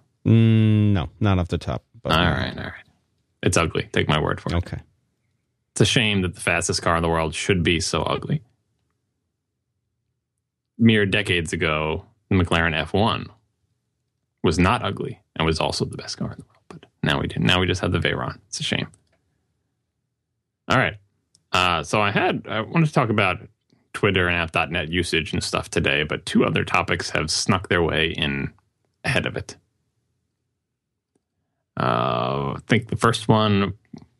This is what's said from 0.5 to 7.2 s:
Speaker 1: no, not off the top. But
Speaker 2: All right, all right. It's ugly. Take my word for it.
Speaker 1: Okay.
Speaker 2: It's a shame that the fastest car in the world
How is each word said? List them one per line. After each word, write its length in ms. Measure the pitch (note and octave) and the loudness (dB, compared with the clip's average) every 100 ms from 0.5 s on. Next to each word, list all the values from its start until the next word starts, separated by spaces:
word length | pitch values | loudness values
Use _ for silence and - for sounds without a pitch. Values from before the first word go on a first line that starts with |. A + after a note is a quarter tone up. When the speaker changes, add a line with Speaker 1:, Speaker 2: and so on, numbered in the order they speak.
| A2 A2 G#2+ G#2 | 6 4 4 4
Speaker 1:
no, 180 | G2 C#2 - | 2 -2 -2
not 180 | G#2 F#2+ | 0 2
off 100 | E2+ | 0
the 100 | E2+ | -4
top. 240 | - A#1+ _ - | -4 -8 _ -10
But 100 | C#2+ | 0
Speaker 2:
All 60 | D#2 | 2
right, 380 | F2 C2+ B1+ - | 2 0 -4 -6
all 80 | |
right. 80 | - - - _ _ _ _ - | -12 -14 -20 _ _ _ _ -4
It's 140 | - F2 | 0 2
ugly. 320 | E2+ - - | 0 -2 -4
Take 160 | - E2+ | -2 0
my 120 | D2+ | 0
word 200 | F2 - | 0 -4
for 100 | - | -4
it. 60 | F2 | -4
Speaker 1:
Okay. 220 | - - - _ _ _ _ _ _ _ _ | -4 -8 -14 _ _ _ _ _ _ _ _
Speaker 2:
It's 80 | - | 2
a 40 | A2+ | 2
shame 360 | C3+ G#2+ G2+ | 4 2 2
that 120 | F2+ | -2
the 60 | - | -4
fastest 420 | - E2+ E2 F#2 | 0 0 0 -2
car 140 | F#2 E2 | 0 2
in 60 | |
the 60 | E2 | 2
world 260 | E2 | 0